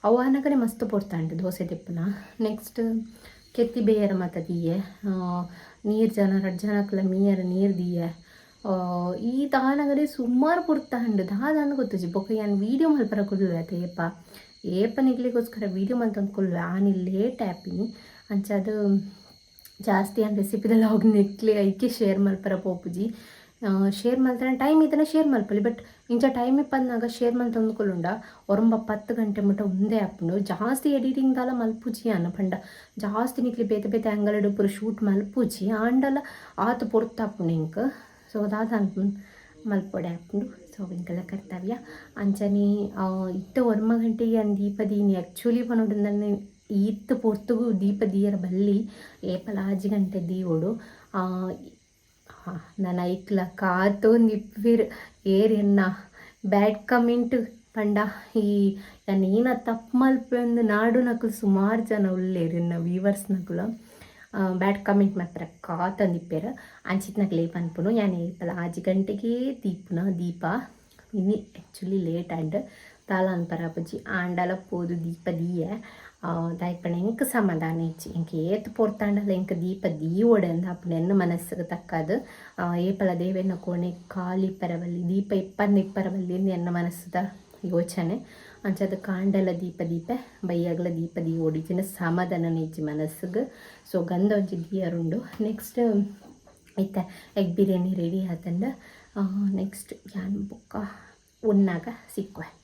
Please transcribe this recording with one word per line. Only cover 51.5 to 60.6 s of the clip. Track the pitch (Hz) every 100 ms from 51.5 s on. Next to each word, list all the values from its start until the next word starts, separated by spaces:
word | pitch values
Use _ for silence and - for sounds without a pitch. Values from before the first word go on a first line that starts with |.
| - - - _ _ _ _ _
ಹಾ, | - - 180 - -
ನನ್ನ | 190 180
ಐಕ್ಲ | 180 190 - 196 180 -
ಕಾತೋಂದ್ | 190 180 190 202 220 233 226
ಇಪ್ಪಿರ್ | 208 - - 226 233 - - - _ 202
ಏರ್ | 190 220
ಎನ್ನ | 214 202 196 190 196 - - - _ 196
ಬ್ಯಾಡ್ | 202 208 208 -
ಕಾಮೆಂಟ್ | 247 233 240 240 254 220 - _
ಪಂಡ | 226 208 208 208 - - 226
ಈ | 208 202 196 196 - - -
ನಾನು | 196 190
ಏನ | 208 254
ತಪ್ಪು | 254 - 226 - 254
ಮಲ್ಪೆಂದು | 262 262 - 247 240 233